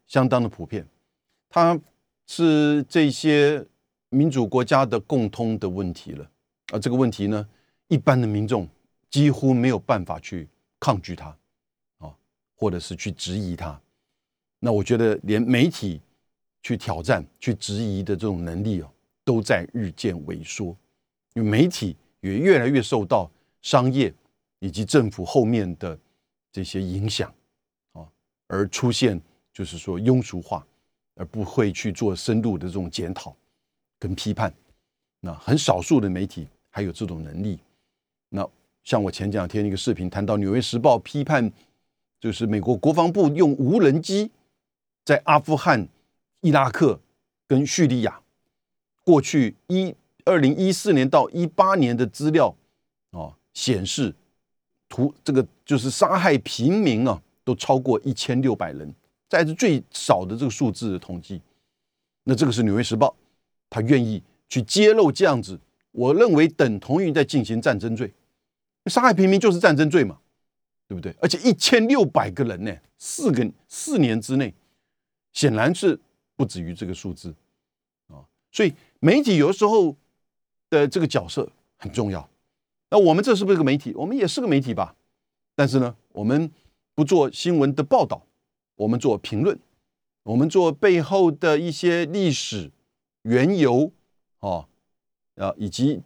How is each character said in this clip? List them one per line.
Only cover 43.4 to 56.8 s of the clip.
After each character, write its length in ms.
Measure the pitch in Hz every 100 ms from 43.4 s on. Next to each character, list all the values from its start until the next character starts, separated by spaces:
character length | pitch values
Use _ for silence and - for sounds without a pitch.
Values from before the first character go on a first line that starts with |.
| 165
无 260 | 139 131 214
人 220 | 160 151
机 280 | - 196 214 - _ _ _ _ _ _
在 180 | - 143 -
阿 140 | 151
富 160 | 147 151
汗、 320 | - 131 92 _ _ _ _ _
伊 100 | 175
拉 180 | 147 135
克 300 | - 151 92 _ _ _ _ _
跟 180 | 127 143
叙 220 | - 156
利 140 | 123
亚 200 | 110 - _ _ _ _ _ _ _ _
过 180 | - 156
去 340 | - 156 135 - -
一， 280 | 180 190 - _ _ -
二 140 | 180
零 160 | 135 147
一 160 | 190
四 200 | 185 208
年 160 | 151 131
到 200 | 151 131
一 180 | 170 170
八 280 | - 190 190
年 200 | 127 120
的 100 | 120
资 220 | - 151
料， 220 | 160 117 - _ _ _ _ _
哦， 220 | 90 78 - _
显 320 | - - 107 95
示 280 | - 120 - _ _ _ _ _ _ _
图， 240 | - 139 -
这 80 | -
个 160 | 135 123 _
就 140 | - 143
是 120 | 123
杀 280 | - 180 185
害 200 | 180 139
平 420 | - - 123 202